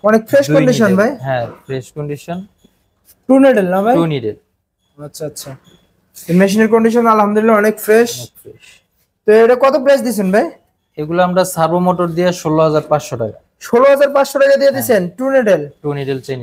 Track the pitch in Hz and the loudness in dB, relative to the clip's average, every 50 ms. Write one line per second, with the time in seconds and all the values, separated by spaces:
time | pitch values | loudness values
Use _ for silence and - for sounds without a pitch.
0 | - 202 214 220 220 - - 277 285 - - - - 254 247 - 226 202 190 190 | 2 2 0 0 0 2 0 0 2 4 2 2 2 2 2 2 2 2 2 2
1 | 208 247 285 233 - 139 131 123 117 113 - - _ - 135 131 120 - _ 151 | 0 0 -2 -6 -6 -4 -4 -4 -4 -8 -12 -18 _ -10 -10 -10 -10 -12 _ -12
2 | 147 147 143 139 - - 170 185 190 202 _ _ _ _ _ _ _ _ _ _ | -10 -10 -10 -12 -10 -12 -12 -12 -12 -16 _ _ _ _ _ _ _ _ _ _
3 | _ _ _ _ _ - 262 269 269 269 254 214 190 180 180 190 202 220 240 175 | _ _ _ _ _ 2 4 4 6 4 4 2 0 0 -2 -2 0 2 2 2
4 | 170 165 151 135 113 107 - - _ _ _ _ _ _ _ _ _ _ _ 143 | 0 0 -2 -4 -6 -6 -8 -10 _ _ _ _ _ _ _ _ _ _ _ -20
5 | 147 147 _ - 156 147 147 - - 143 131 131 _ _ _ _ _ _ _ _ | -20 -18 _ -12 -12 -12 -12 -14 -18 -18 -18 -20 _ _ _ _ _ _ _ _
6 | _ _ _ - - - 170 180 196 196 190 214 220 214 220 226 220 226 220 240 | _ _ _ -20 -6 -4 0 0 0 0 0 0 0 2 2 2 2 2 0 2
7 | 233 233 220 214 208 202 208 214 214 226 226 208 208 214 214 - - - 214 226 | 2 2 2 2 2 0 0 0 0 2 2 2 2 0 -2 -4 -2 0 2 2
8 | 240 233 240 - - - _ _ _ 113 107 - _ - - _ _ _ _ _ | 2 0 -2 -12 -14 -18 _ _ _ -20 -20 -20 _ -20 -20 _ _ _ _ _
9 | _ _ _ _ _ - 208 220 226 226 247 247 269 269 269 302 254 277 277 269 | _ _ _ _ _ 2 4 4 4 4 4 4 2 2 2 2 2 2 2 2
10 | 220 247 220 196 196 185 190 214 311 330 - _ _ _ _ _ _ _ _ - | 0 -2 -4 -2 -2 0 0 0 0 -2 -8 _ _ _ _ _ _ _ _ -10
11 | 151 151 170 175 180 180 180 185 185 185 - 165 160 160 165 180 175 180 180 175 | -8 -4 0 0 0 0 2 0 -2 -2 -2 -2 -2 0 0 0 0 0 0 0
12 | 180 170 165 165 180 180 175 175 - 160 156 160 160 160 151 156 147 - 147 147 | -2 -4 -2 -2 -2 -2 -2 -2 -4 -2 0 2 2 2 2 0 0 0 -2 -2
13 | - - - 117 117 107 - - _ _ _ _ - - - 233 262 277 277 269 | -2 -6 -8 -6 -6 -8 -8 -14 _ _ _ _ -8 -2 0 4 4 4 4 4
14 | 285 277 277 294 277 - - 285 277 277 277 277 277 277 269 269 233 247 240 202 | 2 0 2 0 -2 0 0 0 2 2 2 2 2 0 0 -2 -2 0 0 0
15 | 180 175 - - 262 269 269 269 247 214 190 156 147 143 - _ - 147 143 143 | 0 -4 -8 -6 -6 -2 0 0 2 2 0 0 -2 -8 -16 _ -8 -8 -6 -6
16 | 139 131 139 131 123 - 135 127 | -6 -6 -6 -8 -8 -10 -10 -10